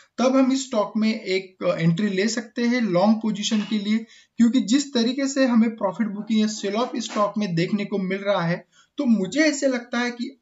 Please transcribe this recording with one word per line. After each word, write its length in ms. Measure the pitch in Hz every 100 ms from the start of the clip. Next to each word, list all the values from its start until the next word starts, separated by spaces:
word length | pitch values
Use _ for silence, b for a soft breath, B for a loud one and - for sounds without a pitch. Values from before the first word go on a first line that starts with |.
| B -
तब 180 | 254 269
हम 160 | 254
इस 120 | 269 -
stock 260 | 220 202 220
में 120 | 220
एक 680 | 220 - 190 190 - 185 175
entry 300 | 165 165 208
ले 180 | 185 220
सकते 340 | 240 220 -
हैं 180 | 240 247
long 360 | 214 175 208 220
position 440 | 214 190 208 214
के 180 | 202 214
लिए, 200 | 196 220 226 B B -
क्योंकि 240 | 233 247
जिस 320 | 190 277 -
तरीके 340 | 240 226 269 269
से 180 | 269 262
हमें 240 | 233 233 220
profit 300 | 196 180 208
booking 340 | 202 208 214
या 60 | 214
sell 280 | - 196
off 220 | 208 254 262
स्टॉक 380 | - 220 208 214
में 160 | 208
देखने 300 | 165 175 208
को 140 | 202 196
मिल 200 | 185 190
रहा 240 | 196 190
है, 220 | 170 175 - b b -
तो 60 |
मुझे 360 | 269 208 185 277
ऐसे 280 | 311 285 277
लगता 300 | 247 - 240
है 120 | 240
कि 200 | 233 247 -